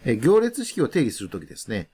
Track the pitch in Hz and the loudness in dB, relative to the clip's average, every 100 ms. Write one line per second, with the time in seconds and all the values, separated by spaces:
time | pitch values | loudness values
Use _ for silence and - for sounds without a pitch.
0 | - 110 135 214 233 233 233 - 139 175 | -2 2 4 4 4 -2 -8 -2 0 2
1 | 127 - 98 95 82 - - 107 82 | 0 -2 -10 -10 -12 -16 -8 -6 -6